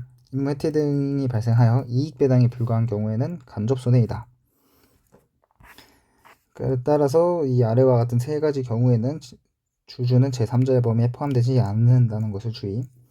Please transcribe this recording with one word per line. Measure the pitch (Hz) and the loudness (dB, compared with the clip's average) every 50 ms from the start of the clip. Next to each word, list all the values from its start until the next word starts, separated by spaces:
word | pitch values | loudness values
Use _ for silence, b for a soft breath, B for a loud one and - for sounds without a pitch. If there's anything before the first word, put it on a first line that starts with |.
| - - _ _ _ _ | -10 -14 _ _ _ _
임무 | - 131 139 139 | -6 -4 -4 -4
해태 | 147 143 - 160 | -4 -4 -4 -2
등이 | 147 151 151 147 143 143 139 139 139 139 135 127 | 0 0 0 0 0 0 0 -2 -2 -2 -2 -2
발생하여 | 123 107 110 117 117 117 123 113 117 135 135 120 | -2 -2 0 2 4 4 4 4 4 0 -2 -2
이익 | 120 127 147 160 - - | -2 -4 -4 -4 -2 0
배당이 | 147 131 127 123 123 120 | 0 2 4 4 4 2
불가한 | 120 - 117 117 113 113 117 | 0 -2 -4 -2 -2 -2 -2
경우에는 | 120 104 104 107 107 110 113 139 165 175 165 - | -2 -2 -2 -2 -2 -2 -4 -4 -4 -6 -10 -14
간접 | - - 104 104 113 135 127 | -12 -8 -6 -4 -2 -2 -2
손해이다. | - 127 123 123 113 - - - - - _ _ _ _ _ _ _ _ _ _ _ _ _ _ _ _ _ _ _ _ _ _ _ _ _ _ - - b b b b b b b b b b b _ _ _ _ _ _ | 0 2 2 2 2 0 -2 -8 -12 -14 _ _ _ _ _ _ _ _ _ _ _ _ _ _ _ _ _ _ _ _ _ _ _ _ _ _ -20 -20 b b b b b b b b b b b _ _ _ _ _ _
그, | - 127 127 135 127 127 | -8 -6 -4 -4 -4 -2
따라서 | 147 147 147 147 139 139 165 170 175 175 170 151 | 0 0 2 2 2 2 2 2 2 0 -2 -2
이 | 131 127 123 120 | 0 0 2 2
아래와 | 110 113 123 131 131 127 117 | 2 4 4 4 4 4 2
같은 | 117 120 117 120 | 2 0 -2 -2
세 | 120 147 151 147 | -2 -2 -4 -2
가지 | 151 151 143 139 | -2 -2 -2 -2
경우에는 | 127 120 113 117 123 127 123 110 113 131 156 156 | -4 -4 -2 0 2 2 2 2 0 -2 -6 -8
지-, | - - - - _ _ _ _ _ _ _ _ _ - | -12 -18 -20 -20 _ _ _ _ _ _ _ _ _ -18
주주는 | - - 123 123 127 123 127 139 | -10 -6 -2 2 2 4 2 2
제삼 | 127 127 113 - 123 123 131 | 0 -2 -4 -2 0 0 0
자의 | 135 131 127 | 2 2 2
범위에 | 117 117 110 117 117 120 | 2 0 0 0 0 0
포함되지 | 120 - 147 143 135 123 120 131 131 123 | -2 -4 -4 -2 0 0 0 2 2 0
않는다는 | 104 98 101 113 117 120 127 127 120 107 107 107 110 107 | 0 0 0 2 4 4 4 4 4 2 0 -4 -4 -6
것을 | 101 95 98 117 | -6 -6 -8 -8
주의. | 110 - - 101 98 117 127 - _ B B B | -8 -8 -8 -6 -6 -6 -8 -10 _ B B B